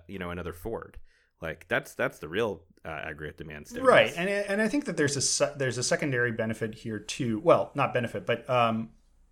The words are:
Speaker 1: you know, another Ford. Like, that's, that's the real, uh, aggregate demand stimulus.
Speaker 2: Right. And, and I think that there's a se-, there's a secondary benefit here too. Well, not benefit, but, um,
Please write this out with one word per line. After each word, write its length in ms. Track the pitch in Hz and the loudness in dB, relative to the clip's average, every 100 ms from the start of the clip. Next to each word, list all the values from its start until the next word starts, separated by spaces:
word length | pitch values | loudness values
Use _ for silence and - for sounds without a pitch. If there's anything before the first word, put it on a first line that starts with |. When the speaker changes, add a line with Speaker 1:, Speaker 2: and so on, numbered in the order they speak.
| - | -10
Speaker 1:
you 120 | 95 | -8
know, 120 | 87 | -6
another 220 | 87 85 | -6 -8
Ford. 440 | 80 113 104 - - - _ _ _ | -8 -8 -8 -10 -16 -18 _ _ _
Like, 260 | 82 78 - | -8 -8 -4
that's, 260 | 120 147 | -4 -4
that's 260 | - 127 - | -4 -4 -4
the 100 | 76 | -6
real, 340 | 90 113 90 - _ 87 | -2 -2 -2 -12 _ -12
uh, 160 | 76 - | -10 -8
aggregate 260 | 76 151 - | -8 -10 -10
demand 300 | - - 151 | -12 -12 -12
stimulus. 240 | 240 262 | 0 6
Speaker 2:
Right. 220 | 185 110 - | 6 6 2
And, 140 | 185 | -2
and 320 | 202 202 202 | -2 -2 0
I 60 | 220 | 2
think 160 | 285 285 | 0 -2
that 100 | 165 | 0
there's 200 | 143 139 | 2 2
a 40 | |
se-, 320 | - - 139 139 | 0 2 0 0
there's 200 | 131 120 | -2 0
a 60 | |
secondary 480 | 120 170 151 127 120 | 0 0 0 0 0
benefit 420 | 110 110 110 113 | 0 -2 -2 -4
here 260 | 104 117 107 | -6 -8 -8
too. 400 | - - 127 107 | -6 -4 0 2
Well, 280 | 170 131 92 139 | 6 6 6 0
not 180 | 127 | 0
benefit, 320 | 123 120 104 92 | 0 -2 -6 -2
but, 240 | 117 - | -2 2
um, 400 | 123 117 110 113 - _ _ _ | 4 4 2 -4 -12 _ _ _